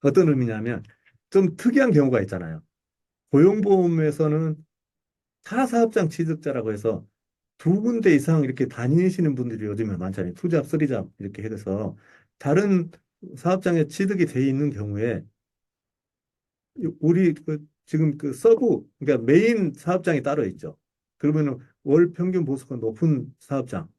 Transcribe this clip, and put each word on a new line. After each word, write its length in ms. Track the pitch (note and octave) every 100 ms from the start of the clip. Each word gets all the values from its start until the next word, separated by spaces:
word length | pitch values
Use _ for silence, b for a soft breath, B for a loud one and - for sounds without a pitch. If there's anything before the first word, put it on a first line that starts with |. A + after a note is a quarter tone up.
어떤 240 | C#3+ C#3+ E3+
의미냐면 540 | C#3 A#2+ A2 A2+ A#2+ A2 b b b _
좀 260 | G3 F#3+ D#3+
특이한 340 | B3 B3+ C4
경우가 300 | D#3 C3+ B2
있잖아요. 400 | G2 F#2 E2 D#2+ _ _ _ _ _ _ _
고용보험에서는 1300 | C#3 E3+ G#3+ G3+ F#3+ F3 E3 D#3 D3 D#3 D3+ D#3+ D#3 - _ _ _ _ _ _ _
타 240 | - A3 C4
사업장 440 | A#3 A#3 A3 F3
취득자라고 640 | - E3 D#3+ D#3 C3 A2
해서 340 | G#2 A2 G#2 - _ _ _ _ _
두 240 | D#3+ G3
군데 340 | A3 A#3 G3+
이상 300 | D3 C#3+ D#3+
이렇게 220 | C3+ B2+ C3
다니시는 680 | - A#2+ D#3 F#3 F3+ E3
분들이 300 | B2+ A#2+ A2
요즘에 320 | G#2 G#2 A2 F#2
많잖아요. 380 | F#2 F#2+ F2+
투잡, 320 | F2 F3+ E3 C3+
쓰리잡 420 | D#3+ D3+ B2 - _
이렇게 240 | G2+ G2+
해서 540 | G#2+ G#2+ G2+ G2 A2 - b b b _
다른 520 | C#3 D#3 G3+ F#3 E3 - _ _ F#3 -
사업장에 500 | F3 F#3 F#3 E3+ D3+
취득이 400 | - G3 G3 E3
돼 200 | B2+ C3+
있는 240 | C3+ D3
경우에 540 | G#2 G#2 G2+ A#2 A2 - _ _ _ _ _ _ _ _ _ _ _ _ _ _ - F3+ -
우리 320 | D3 E3+ F#3
그 320 | D3+ - D#3 D3+ _ _
지금 320 | D#3 D#3 D3
그 140 | D3
서브, 520 | B2+ A3+ A3+ A#3+ F3+ - _
그러니까 260 | C3 C3
메인 480 | A#2 D3+ A3 A#3 F3+
사업장이 480 | C3+ - F#3 F3+ D3+
따로 220 | C#3 C#3+ G#2+
있죠. 300 | - - - _ _ _ _
그러면은 420 | C#3+ D3+ D3 B2+ B B
월 300 | C#3+ D3 E3+
평균 320 | E3+ F3+ F#3
보수가 320 | D3 C3+ - B2+
높은 560 | A2+ A2 E3 C#3+ - -
사업장 500 | _ C3+ B2 F#2+ E2